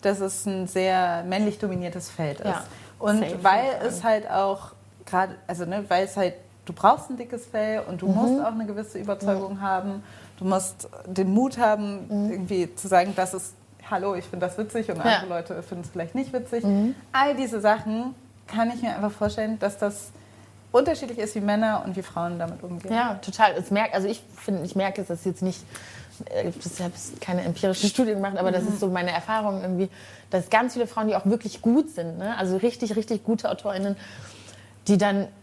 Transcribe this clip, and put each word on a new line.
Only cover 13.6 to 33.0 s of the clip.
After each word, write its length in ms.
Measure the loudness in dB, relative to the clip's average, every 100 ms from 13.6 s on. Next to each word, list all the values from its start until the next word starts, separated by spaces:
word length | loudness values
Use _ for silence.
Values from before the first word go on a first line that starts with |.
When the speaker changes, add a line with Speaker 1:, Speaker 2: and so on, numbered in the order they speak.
| -20 -20 -6
Speaker 1:
„Hallo, 240 | -2 -2
ich 100 | -4
finde 220 | -6 -4 -4
das 100 | -2
witzig“ 340 | -4 -4 -4
und 60 | 0
Speaker 2:
Ja. 40 |
Speaker 1:
andere 220 | 4 4 2
Leute 360 | -6 -6 -10
finden 220 | -8 -10
es 60 | -8
vielleicht 240 | -8 -6
nicht 180 | -4 -4
witzig. 320 | -4 -4 -2
Speaker 2:
Mhm. 300 | 2 4 2 -2 -2
Speaker 1:
All 220 | 2 2
diese 260 | 2 -2 2
Sachen 540 | 4 4 2 -4 -4 -10 -18 -20 -10
kann 240 | 0 0
ich 100 | 0
mir 120 | -4
einfach 160 | -2 -2
vorstellen, 480 | 0 -2 0 -2 0
dass 180 | -2 0
das 340 | -2 -2 -12 -16 -20 -20 -20 -20 2
unterschiedlich 460 | 4 4 2 -4 -4
ist, 160 | -4
wie 60 | -2
Männer 420 | 2 2 2 0
und 120 | -2 -6
wie 60 |
Frauen 360 | -6 -4 -4 -2
damit 240 | -6 -6
umgehen. 320 | -10 -10 -2
Speaker 2:
Ja, 200 | 0 0 -2
total. 360 | -8 4 4 4
Es 120 | 0
merk-, 220 | 2 2
also 140 | 0 0
ich 140 | -4 -8
find, 300 | -12 -4 -2
ich 120 | 0 0
merke, 260 | 0 -2
es 80 | -4
ist 160 | -4 -2
jetzt 160 | -2
nicht, 180 | -2 -4 -10 -16 -16 -18 -18 -14 -6
äh, 160 | -2 -2
ich 320 | -4 -8 -6
habe 120 | -6 -6 -12 -10
keine 220 | -4 -2
empirischen 480 | -2 0 0 2 0
Studien 260 | 2 2 2
gemacht, 160 | 0 0
aber 140 | 2
das 100 | 2
Speaker 1:
Mhm. 60 | 0
Speaker 2:
ist 100 | 0
so 60 | 0
meine 240 | 0 0
Erfahrung 500 | -2 0 0 0 -2
irgendwie, 280 | -2 0 -2 -4 -20 -20 -2
dass 180 | -2 4
ganz 260 | 4 4
viele 120 | 0 -2
Frauen, 220 | 0 2
die 80 | 2
auch 100 | 2
wirklich 340 | 2 0 -2
gut 300 | 4 4 4
sind, 280 | -2 -6 -4
ne? 160 | -6 -2
Also 180 | 0 2
richtig, 380 | 2 0 -2
richtig 280 | -2